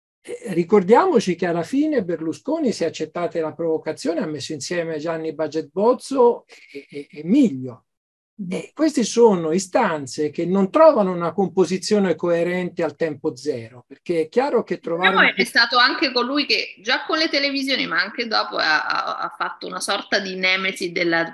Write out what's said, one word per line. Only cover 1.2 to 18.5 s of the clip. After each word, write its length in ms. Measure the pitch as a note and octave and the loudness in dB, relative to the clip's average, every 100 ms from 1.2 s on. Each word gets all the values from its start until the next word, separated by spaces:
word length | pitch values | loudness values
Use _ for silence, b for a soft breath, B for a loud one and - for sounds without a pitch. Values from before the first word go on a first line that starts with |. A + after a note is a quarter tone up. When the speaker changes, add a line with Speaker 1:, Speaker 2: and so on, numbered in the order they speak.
| F#3 E3+ | 2 -2
Speaker 1:
che 120 | F3+ | -2
alla 160 | E3+ | -2
fine 400 | E3 C4+ D#4 C#4+ | -2 0 0 0
Berlusconi, 680 | F3 E3 D#3+ D3 - D#4+ C4+ | -2 -4 -4 -6 -4 -2 0
se 140 | - E3 | -2 -4
accettate 560 | - D#3 F3 F3 E3+ | -4 -8 -6 -6 -4
la 120 | D#3 | -6
provocazione, 680 | D3 E3 D#3+ D#3 D#3 C4+ E4 | -4 -2 -2 -4 -6 -4 -2
ha 40 | E3+ | -4
messo 260 | D3+ - | -6 -8
insieme 440 | D#3 - F3 E3 D#3 | -8 -6 -4 -4 -4
Gianni 340 | D#3+ E3 D#3+ | -4 -4 -6
Baget 360 | D3 D#3 D#3+ C#3+ | -4 -4 -4 -6
Bozzo 720 | F#3 G#3+ B3+ - C4+ A#3+ - _ B B | 0 2 2 0 4 4 4 _ B B
e, 140 | C#3+ - | -18 -16
e, 200 | D3 C#3+ | -16 -16
e 140 | D3 D#3+ | -8 2
Miglio. 600 | C4 A#3+ C3+ B2+ A#2 _ _ _ _ _ - F3+ | 4 4 2 -10 -14 _ _ _ _ _ -14 -8
E 220 | F#3 - | -8 -8
queste 300 | - D#4 C#4 | 0 0 2
sono 480 | A3 A3+ A#3 F#3 D#3+ | 0 6 6 6 2
istanze 800 | E3+ F#3+ C4+ G#3+ D#3 C3+ - D3+ | -2 0 0 2 0 -6 -4 -4
che 160 | D3 E3+ | -2 0
non 240 | F#3+ G3 | 2 2
trovano 400 | D4+ D#4+ C4 F#3+ | 6 6 6 2
una 220 | F3 E3+ | 0 -4
composizione 840 | E3 F#3+ - E3+ F#3 - G#3 F#3+ E3 | -2 -2 2 2 2 0 2 2 0
coerente 680 | F3 E3+ E3+ F3+ F3+ F3 | 0 0 0 0 -4 -4
al 120 | D#3+ - | -4 -2
tempo 400 | E3 D3 D#3 C3 | -4 -4 -6 -6
zero, 500 | C#3+ B2+ A2+ B2 - | -6 -6 -8 -18 -20
perché 340 | C#3 - E3+ | -16 -4 -2
è 60 | D#3+ | 0
chiaro 360 | A#3 C#4 B3 | 0 2 0
che 160 | G3+ F3 | -2 -6
trovare 300 | - E3+ F#3 | -4 0 2
Speaker 2:
Però 100 | F#4+ | 6
Speaker 1:
un 120 | C#4 G3+ | 4 4
Speaker 2:
è 80 | |
stato 340 | - F4+ F4 B3 | 0 2 2 4
anche 340 | B3+ E4 C#4+ | 4 2 0
colui 360 | B3 B3 C#4+ C4+ | 0 0 -2 0
che 280 | G3+ - - | -2 -2 -8
già 240 | G3+ C#4 - | -4 -2 0
con 140 | D#4 | -2
le 100 | D#4+ | 0
televisioni, 560 | D4+ C#4 C4+ C4+ B3 F3 | 0 -2 -2 -2 -2 -2
ma 160 | E3+ | -2
anche 240 | F#3+ A3+ A#3 | -2 -4 -4
dopo, 320 | G#3 G#3 | -2 -2